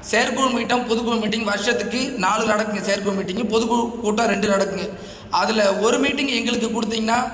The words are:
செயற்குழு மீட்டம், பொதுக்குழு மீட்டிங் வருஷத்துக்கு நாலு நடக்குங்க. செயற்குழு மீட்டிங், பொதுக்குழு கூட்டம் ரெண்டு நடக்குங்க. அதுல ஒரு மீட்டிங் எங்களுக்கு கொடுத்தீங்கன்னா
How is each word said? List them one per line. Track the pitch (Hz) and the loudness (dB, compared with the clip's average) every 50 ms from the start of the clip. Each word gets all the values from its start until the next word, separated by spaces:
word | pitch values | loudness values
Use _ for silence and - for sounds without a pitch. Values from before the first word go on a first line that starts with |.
| - - | -4 0
செயற்குழு | - 220 247 269 240 269 269 254 240 | 2 2 2 2 0 0 0 2 2
மீட்டம், | 233 226 202 240 247 226 208 | 0 0 2 0 0 2 0
பொதுக்குழு | 226 226 233 226 240 - | 0 0 2 0 0 0
மீட்டிங் | - 208 - 214 220 202 202 | 0 0 -2 0 0 0 -2
வருஷத்துக்கு | 202 - 240 233 - 202 - 220 254 262 - - 208 185 | 0 0 0 0 0 0 -2 -2 -2 -2 -2 -2 0 0
நாலு | 185 208 220 226 220 | 2 2 2 2 2
நடக்குங்க. | 214 214 220 208 196 202 185 196 | 2 0 0 -2 -4 -4 -2 -2
செயற்குழு | 196 202 196 202 196 196 | -2 0 0 -2 -2 -2
மீட்டிங், | 185 175 185 220 240 196 214 | -4 -4 -4 -4 -2 0 0
பொதுக்குழு | 226 233 226 240 240 233 226 - - - | 0 2 2 0 0 0 -2 -4 -4 -2
கூட்டம் | 208 208 220 233 214 202 | 0 2 2 2 2 2
ரெண்டு | 196 190 202 196 | 0 2 2 2
நடக்குங்க. | 190 196 196 190 190 190 - - - - - - - - - - 175 | 2 2 0 -2 -4 -6 -6 -8 -10 -14 -14 -16 -16 -10 -2 0 0
அதுல | 190 208 220 220 208 196 190 190 202 | 0 2 2 4 4 4 2 4 2
ஒரு | 226 - 262 269 | 2 2 4 2
மீட்டிங் | 269 - 285 285 277 247 226 | 0 0 0 -2 -2 -2 -2
எங்களுக்கு | 226 233 233 220 226 220 220 | 0 0 -2 0 -2 -2 0
கொடுத்தீங்கன்னா | 233 220 202 226 226 220 220 226 247 247 226 | -2 -2 -2 -2 -2 0 2 2 0 0 -2